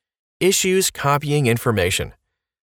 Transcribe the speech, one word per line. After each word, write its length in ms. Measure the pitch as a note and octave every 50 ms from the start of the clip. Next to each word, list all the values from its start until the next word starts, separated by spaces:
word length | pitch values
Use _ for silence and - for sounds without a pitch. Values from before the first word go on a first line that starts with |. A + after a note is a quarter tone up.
| _ _ _ _ _ _ _ -
Issues 500 | E3+ F#3 G3 - - F#3 F#3 F#3+ F#3 -
copying 560 | - - - C#3 C#3+ C#3+ D3+ C#3+ C#3+ D3 C#3
information. 680 | A2+ A#2 A#2 - B2+ A2 G#2 F2 F#2 - - B1+ A#1+ - _ _ _ _ _ _ _ _ _